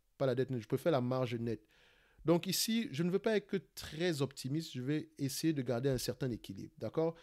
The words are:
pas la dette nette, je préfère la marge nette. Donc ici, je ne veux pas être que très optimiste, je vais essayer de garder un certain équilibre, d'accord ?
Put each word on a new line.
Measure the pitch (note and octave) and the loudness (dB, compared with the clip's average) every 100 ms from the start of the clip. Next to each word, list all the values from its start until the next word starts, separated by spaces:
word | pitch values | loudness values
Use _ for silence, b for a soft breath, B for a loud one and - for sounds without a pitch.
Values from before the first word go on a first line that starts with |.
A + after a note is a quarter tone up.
| _ - | _ -2
pas | C3+ | 0
la | |
dette | B2 B2+ | 2 0
nette, | B2+ | -2
je | G#2+ | -2
préfère | C3 F3 | 0 2
la | C#3+ | 2
marge | B2 C3 B2 A#2 | 2 0 0 -2
nette. | A#2 A2 - b b b b b | -2 -4 -8 b b b b b
Donc | D3+ E3+ F#3+ | 2 2 2
ici, | - - A3+ A3+ | 0 2 0 0
je | C3+ | 0
ne | F3 | 2
veux | F#3+ | 2
pas | A3+ G#3 | 2 0
être | - | 0
que | F#3+ - | -4 -4
très | - - D3+ F3+ D3 | -10 -10 -2 0 2
optimiste, | C#3 - B2+ D3+ D#3+ | 0 -2 -4 -2 -2
je | B2 | -4
vais | B2 D3+ D#3+ - | -2 -2 -2 -4
essayer | C#3 - D#3+ | -4 0 0
de | D3 | 0
garder | B2 A#2+ C3+ | 0 0 2
un | B2+ | 0
certain | - - C3 | 0 -2 -2
équilibre, | A2 - G2 - - | -4 -6 -12 -12 -8
d'accord ? | A2 D#3+ E3 E3 | -6 0 -2 -2